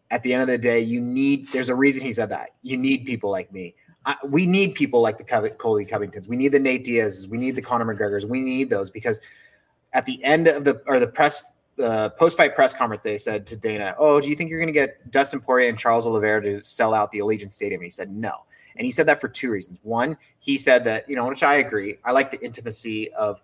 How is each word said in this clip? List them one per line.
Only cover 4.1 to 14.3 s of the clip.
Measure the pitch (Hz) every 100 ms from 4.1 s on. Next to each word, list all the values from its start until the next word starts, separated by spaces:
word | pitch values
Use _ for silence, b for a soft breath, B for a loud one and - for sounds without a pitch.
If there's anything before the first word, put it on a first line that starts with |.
| 139
we | 143 143 180
need | 190 190 135
people | 139 123
like | 113 107
the |
Cove-, | - 120 107 -
Colby | 117 107 101
Covingtons. | 110 101 104 95
We | 120
need | 139
the | 139
Nate | 135 127
Diaz's. | 123 120 107 95 95
We | 113
need | 127 131
the |
Conor | 113 123 113
McGregor's. | 104 104 101
We | 104 127
need | 131 131 131
those | 104 98
because | 110 120 107 b b b b b b _
at | 131 127
the | 127
end | 135 156 165
of | 143 139
the, | 131 -
or | 135
the | 120
press, | - 147 - - _ _ -
the | 120 110 107 -
post-fight | 165 170 151
press | - 131 -
conference, | 120 104
they | 110 104
said | - 107 98
to | 110
Dana, | 110 107 98 -
"Oh, | 151 147
do |
you | 143